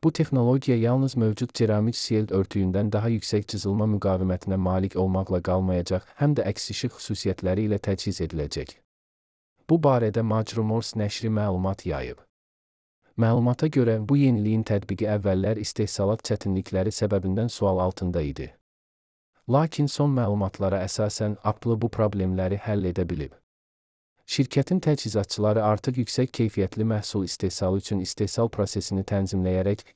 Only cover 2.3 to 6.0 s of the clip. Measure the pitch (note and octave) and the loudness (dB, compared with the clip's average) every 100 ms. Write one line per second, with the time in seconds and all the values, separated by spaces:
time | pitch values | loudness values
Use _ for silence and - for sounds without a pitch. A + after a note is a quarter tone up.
2.3 | F#2+ F#2+ G2+ F#2+ F#2 G#2 G#2 A2+ A2+ - | 0 0 0 0 0 0 0 0 -2 0
3.3 | G#2+ G#2 G#2 G2+ G2+ G#2+ G#2 G2 F#2 F#2+ | -2 -2 -4 -2 0 2 2 0 0 0
4.3 | F2+ - F#2+ F#2 F#2 G2 - F#2+ F#2 F#2+ | -2 -2 0 2 0 0 0 0 0 0
5.3 | F#2 F2 F#2 F#2 F2+ E2+ F#2 | -2 0 0 2 0 0 -4